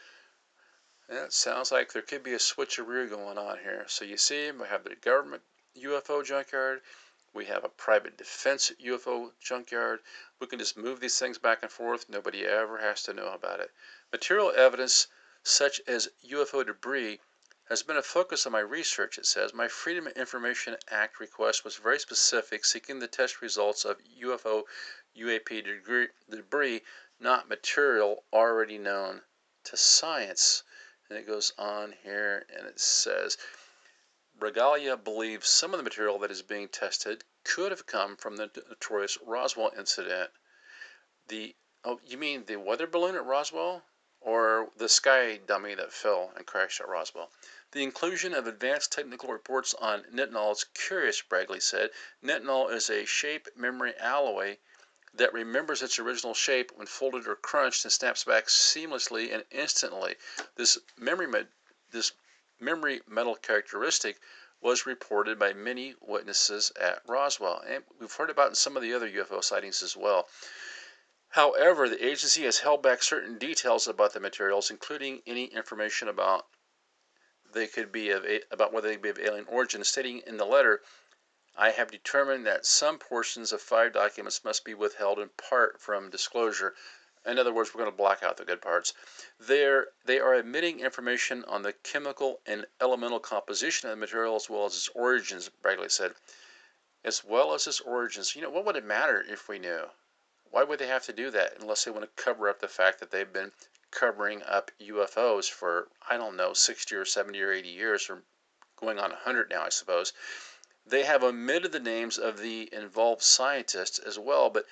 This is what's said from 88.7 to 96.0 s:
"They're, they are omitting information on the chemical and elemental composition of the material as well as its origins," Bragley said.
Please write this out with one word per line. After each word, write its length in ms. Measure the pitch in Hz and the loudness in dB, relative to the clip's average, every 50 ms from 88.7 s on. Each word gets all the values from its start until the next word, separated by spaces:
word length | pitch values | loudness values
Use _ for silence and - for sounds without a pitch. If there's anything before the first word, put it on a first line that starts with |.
| 85 87 - - - - - - - - - - _ - | 0 0 0 -2 -6 -8 -12 -20 -18 -18 -20 -20 _ -6
"They're, 540 | 110 113 135 143 143 139 139 135 - - - _ _ | 0 2 4 4 6 6 4 4 2 0 -6 _ _
they 140 | 120 127 135 | 2 2 4
are 160 | 123 131 131 | 6 6 6
omitting 460 | 123 113 117 127 156 170 170 160 139 | 6 4 0 -2 -2 -2 -2 -2 -2
information 640 | 120 131 - - 123 123 123 117 - - 131 123 - | -4 -4 -4 -4 -2 -2 0 0 0 -2 -4 -6 -6
on 180 | - 104 101 | -4 -4 -4
the 120 | 101 101 - | -2 -4 -6
chemical 640 | _ - - - 143 143 143 135 - 143 131 123 - - | _ -6 -6 -4 -4 -4 -4 -4 -2 -2 -2 -2 -4 -6
and 220 | - 107 104 107 - _ - | -6 -6 -6 -6 -8 _ 0
elemental 400 | 127 127 127 120 120 120 120 113 | 2 2 2 2 0 0 -2 -2
composition 680 | - - 110 101 - - 104 98 127 160 160 - - 117 | -2 -2 -2 -2 -2 -2 -4 -2 -2 0 -2 -2 -2 -4
of 80 | 107 | -6
the 40 | 107 | -6
material 340 | 107 104 113 113 113 113 110 | -6 -4 -2 0 0 0 0
as 160 | 107 - - | -2 -2 -2
well 140 | 110 104 101 | -2 -2 -2
as 100 | 101 - | 0 -2
its 140 | - - - | -4 -6 -6
origins," 600 | - 120 120 123 127 117 104 - 98 90 87 95 - _ | -2 0 2 4 4 2 0 -2 -8 -10 -10 -14 -8 _
Bragley 300 | - 95 95 92 92 92 | 0 2 2 2 0 0
said. 240 | - - | 0 0